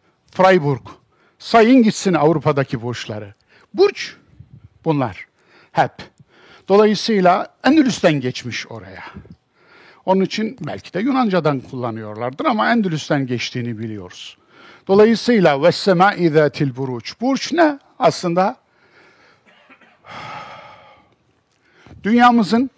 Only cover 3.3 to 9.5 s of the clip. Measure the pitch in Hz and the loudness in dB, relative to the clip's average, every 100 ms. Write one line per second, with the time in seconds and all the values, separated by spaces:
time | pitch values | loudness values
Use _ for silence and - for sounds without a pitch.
3.3 | - _ _ _ 202 403 - - - _ | -20 _ _ _ 0 2 0 -12 -16 _
4.3 | _ - - - _ 165 147 123 87 - | _ -20 -20 -20 _ -4 -2 -4 -8 -20
5.3 | _ _ _ _ - 135 - - _ _ | _ _ _ _ -2 -2 -4 -20 _ _
6.3 | _ _ - _ 196 214 208 - 208 180 | _ _ -20 _ 4 4 2 -2 2 2
7.3 | 190 - _ 269 311 262 165 180 147 127 | 2 -2 _ 0 2 2 0 0 0 -4
8.3 | - 120 107 - 113 - - - - - | -8 -10 -12 -12 -16 -18 -20 -20 -20 -20
9.3 | - _ | -20 _